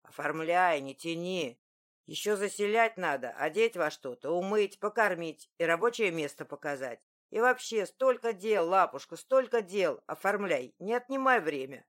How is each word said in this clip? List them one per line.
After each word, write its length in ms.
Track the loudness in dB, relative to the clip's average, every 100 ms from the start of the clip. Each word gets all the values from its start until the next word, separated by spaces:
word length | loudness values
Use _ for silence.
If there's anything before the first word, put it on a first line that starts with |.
«Оформляй, 800 | -18 -6 -4 -2 0 4 4 2
не 140 | -4 -8
тяни! 640 | -6 -6 -4 -4 -4 -8 _ _ _ _ -12
Ещё 280 | -6 -2 -2
заселять 640 | -2 -2 0 4 2 0
надо, 320 | -2 -2 -6
одеть 460 | -4 -2 2 0 2
во 140 | -4
что-то, 400 | -2 -10 -8 -2
умыть, 480 | -2 0 0 0 -2
покормить 720 | -4 2 2 0 -6 -10 -20 _
и 40 |
рабочее 480 | 0 2 2 2 -2
место 320 | 0 -6 -8
показать. 600 | -14 -8 -6 -6 -8 -10 _ _ _
И 100 | 2
вообще, 460 | 2 2 -2 -2 -4
столько 480 | _ 2 2 -2
дел, 340 | -4 0 2 4
лапушка, 480 | 4 4 0 -14 -18
столько 460 | 2 2 4 -2
дел. 400 | -2 0 0 0 -8
Оформляй, 680 | -2 0 0 0 0 -2 _
не 140 | -4
отнимай 460 | -4 -2 0 4 4
время». 460 | 2 -4 -6 -12